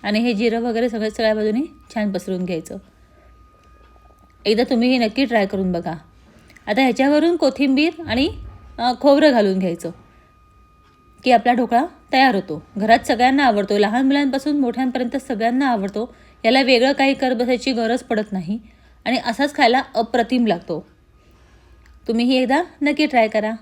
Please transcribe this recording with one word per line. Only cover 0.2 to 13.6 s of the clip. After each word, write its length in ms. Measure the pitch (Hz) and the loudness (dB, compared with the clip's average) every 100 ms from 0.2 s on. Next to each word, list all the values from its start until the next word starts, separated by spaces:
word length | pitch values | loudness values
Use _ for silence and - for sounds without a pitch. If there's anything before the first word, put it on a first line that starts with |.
| 240 | -2
जिरं 260 | 208 233 226 | 0 -2 -2
वगैरे 280 | 240 226 240 | -4 -2 -4
सगळं 200 | 226 214 | -4 -6
सगळ्या 260 | 214 220 | -2 -2
बाजूने 260 | 214 214 214 311 - - | 0 -2 -2 -4 -10 -14
छान 180 | - 208 | -6 -4
पसरवून 320 | 190 185 185 | -4 -6 -6
घ्यायचं. 340 | 180 170 - 196 - _ _ _ _ - - _ _ - - _ _ _ _ _ | -6 -6 -8 -16 -18 _ _ _ _ -20 -20 _ _ -20 -20 _ _ _ _ _
एकदा 180 | - 214 - | -2 0 2
तुम्ही 200 | 240 247 | 2 2
हे 80 | 262 | 2
नक्की 260 | 226 214 | 0 0
ट्राय 220 | 269 226 196 | 0 0 0
करून 260 | 196 190 | -2 -2
बघा. 220 | 175 175 165 - _ _ - _ - - | -4 -6 -10 -14 _ _ -20 _ -20 -4
आता 140 | 214 | 0
ह्याच्यावरून 560 | 269 240 269 302 330 349 | 2 2 2 4 2 2
कोथिंबीर 560 | 285 269 285 269 311 330 320 | 0 0 0 2 0 -2 -6
आणि, 240 | 226 302 - - - - - | -2 -2 -4 -16 -20 -20 -4
अ, 140 | 233 240 | -2 0
खोबरं 300 | 285 277 311 | 4 6 6
घालून 280 | 240 208 190 | 4 2 0
घ्यायचं 320 | 190 170 165 170 - _ _ _ _ _ _ _ _ _ _ _ | -2 -4 -8 -12 -20 _ _ _ _ _ _ _ _ _ _ _
की 60 | - | 4
आपला 220 | 240 240 | 4 4
ढोकळा 320 | 240 240 233 330 - _ | 0 2 0 0 -8 _
तयार 220 | 269 269 | 2 2
होतो. 320 | 202 185 151 - 214 | 2 -4 -10 -10 -6
घरात 220 | 214 233 | 2 2
सगळ्यांना 460 | - 240 247 269 | 4 2 2 4
आवडतो, 340 | 277 208 | 2 2